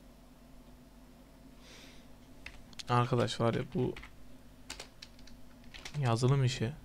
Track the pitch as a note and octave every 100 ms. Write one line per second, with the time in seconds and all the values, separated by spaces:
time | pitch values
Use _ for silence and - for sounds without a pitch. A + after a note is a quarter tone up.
0 | - - - - - - - - - -
1 | - - - - - - - - - -
2 | - - - - - - - - - A#2+
3 | A#2+ A#2+ A2+ - A#2 A#2+ B2+ - B2+ -
4 | - - - - - - - - - -
5 | - - - - - - - - - D3
6 | B2+ A2+ B2+ C#3 B2+ - A2 -